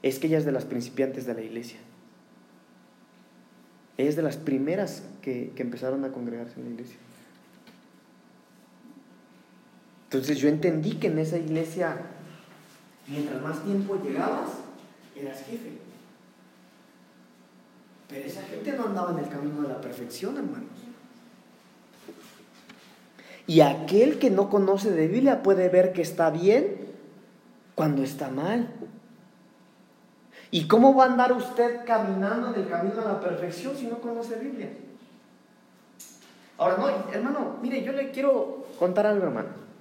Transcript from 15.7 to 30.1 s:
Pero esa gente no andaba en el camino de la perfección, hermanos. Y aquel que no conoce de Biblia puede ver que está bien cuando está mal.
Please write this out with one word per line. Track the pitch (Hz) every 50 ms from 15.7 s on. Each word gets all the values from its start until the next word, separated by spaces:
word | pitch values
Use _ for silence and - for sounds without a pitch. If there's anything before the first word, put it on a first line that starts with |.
| - - - - - - - - - - - - _ _ - - _ - - - - - - - _ _ - _ _ - - _ - _ - _ _ - _ _ _ - - - - - -
Pero | - 139 - -
esa | 143 - 190 190
gente | 185 208 208 - 294 269
no | 254 226
andaba | 202 196 185 180 175 165
en | 151 147
el | -
camino | 143 139 147 151 147 147 147
de |
la | 135 123 -
perfección, | - 117 - 127 120 113 - - 190 220 285
hermanos. | 285 - - - - - - - - - - - - - - - - - - - - - - - - - - - - - - - - - - - - - - - - - - - - - - - - - - - - - - - - - - - - -
Y | - 160 160
aquel | 151 139 135 151 160 156 185 208 247 294 294 -
que | - -
no | 196 190 196 196
conoce | 202 202 196 190 196 196 202 220
de | 185 160 156
Biblia | 160 190 247 269 269 233 -
puede | - 196 196 185 185 180
ver | 180 180 180 180
que | 180 180 160
está | 156 - - 165 160
bien | 151 165 175 196 214 269 339 403 - - - - - - - - - - - - - - _ - - - _ - -
cuando | - 156 151 143 139
está | 135 - - - 151 131
mal. | 131 135 151 185 220 240 226 - - - - - - - - - - - - - - - - - _ _ - - _ _ - _ - _ - _